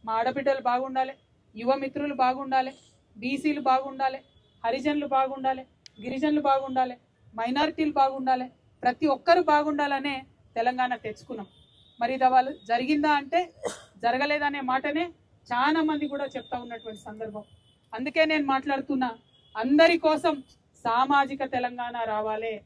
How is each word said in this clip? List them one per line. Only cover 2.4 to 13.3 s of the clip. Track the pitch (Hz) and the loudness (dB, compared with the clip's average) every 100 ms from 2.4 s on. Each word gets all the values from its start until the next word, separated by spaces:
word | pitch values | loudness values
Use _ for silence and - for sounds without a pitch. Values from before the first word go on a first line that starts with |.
| 269 262 262 262 _ _ _ - | 0 0 0 -8 _ _ _ -10
బీసీలు | 240 269 302 294 262 | -6 -2 -2 0 2
బాగుండాలి, | 262 269 269 269 262 _ _ _ _ | 0 0 -2 -2 -4 _ _ _ _
హరిజనులు | 233 262 294 294 277 262 | -4 -2 -2 -2 0 0
బాగుండాలి, | 269 269 262 262 262 _ - - | 0 -2 -4 -4 -8 _ -20 -14
గిరిజనులు | 226 269 302 302 277 | -8 -2 0 2 2
బాగుండాలి, | 269 269 262 254 247 _ _ _ | 2 0 -2 -2 -4 _ _ _
మైనారిటీలు | 220 233 269 311 - 311 294 | -6 -2 0 0 0 -2 2
బాగుండాలి, | 269 269 262 254 254 _ _ _ | 2 2 0 0 -2 _ _ _
ప్రతి | 247 247 302 262 | -2 2 0 0
ఒక్కరు | - 349 320 | 4 4 6
బాగుండాలనే | 294 302 294 285 277 285 269 262 _ _ - | 4 4 0 0 0 -2 -6 -10 _ _ -2
తెలంగాణ | 240 254 254 233 220 | -2 0 -2 -2 -8
తెచ్చుకున్నాం. | 214 - 226 190 _ _ _ _ _ | -12 -12 -12 -12 _ _ _ _ _
మరి | 240 262 | -2 2
ఇది | 262 | 4
వాళ్ళు | 254 254 302 - | 4 2 -6 -2
జరిగిందా | 233 262 302 302 294 | -2 0 0 2 2
అంటే | 277 | 2